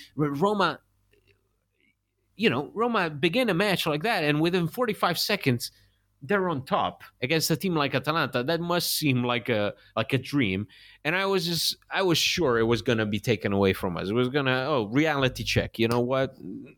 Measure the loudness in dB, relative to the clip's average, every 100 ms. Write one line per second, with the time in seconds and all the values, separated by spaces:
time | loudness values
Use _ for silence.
0 | -12 -4 -2 0 0 2 0 -2 _ _
1 | _ _ _ _ _ _ _ _ _ _
2 | _ _ _ -2 0 2 -2 -2 0 0
3 | -2 0 0 2 2 2 2 0 0 -2
4 | 0 0 2 2 2 2 0 -2 -2 0
5 | 0 0 0 0 2 0 -2 _ _ _
6 | _ _ -2 0 0 -4 -2 -2 -2 -4
7 | -18 -8 -2 0 0 0 0 0 0 0
8 | -2 -2 0 -2 -2 -2 0 -2 -2 -2
9 | 0 2 0 -2 0 0 0 -4 -8 -4
10 | -2 -2 -2 0 0 0 -4 -12 -20 -10
11 | -4 -2 0 0 0 -2 -2 -4 -6 -2
12 | 2 2 0 0 2 2 2 2 2 0
13 | 0 -2 0 0 2 4 4 2 -2 -4
14 | -2 0 0 0 0 0 0 0 0 0
15 | 0 2 0 -2 -2 -2 -2 0 0 2
16 | 0 0 -2 -6 -14 -14 -16